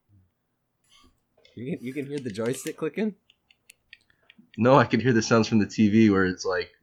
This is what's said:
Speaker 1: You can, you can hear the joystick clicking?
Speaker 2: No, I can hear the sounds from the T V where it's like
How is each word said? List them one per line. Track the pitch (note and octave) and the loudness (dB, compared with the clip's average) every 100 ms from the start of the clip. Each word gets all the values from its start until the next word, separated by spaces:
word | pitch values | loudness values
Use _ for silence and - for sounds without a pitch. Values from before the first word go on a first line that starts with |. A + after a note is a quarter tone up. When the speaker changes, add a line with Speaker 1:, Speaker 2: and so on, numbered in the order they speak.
| _ G2+ _ _ _ _ _ _ _ _ _ _ _ _ _ | _ _ _ _ _ _ _ _ _ _ _ _ _ _ _
Speaker 1:
You | - B2 E3 | -16 -12 -10
can, | |
you | A#2+ | -10
can | C3+ C#3 | -10 -10
hear | C#3+ | -10
the | B2 | -10
joystick | G2 A2+ C3 D#3+ - | -6 -6 -6 -8 -8
clicking? | D#3 - G#3+ F#3+ _ _ _ _ _ _ _ - _ _ _ _ _ - | -8 -6 -6 -8 _ _ _ _ _ _ _ -20 _ _ _ _ _ 0
Speaker 2:
No, | A#2+ C#3 | 4 4
I | |
can | A2+ A2 | 4 0
hear | A#2 | 0
the | A2+ | 0
sounds | G#2+ A#2 G#2+ | 2 2 2
from | A2+ | 0
the | G2 | 0
T | - G#2+ | 2 2
V | A2 A2 | 4 4
where | F#2+ F#2 | 4 0
it's | F2+ | -2
like | F#2+ F2+ F2+ _ | -4 -4 -6 _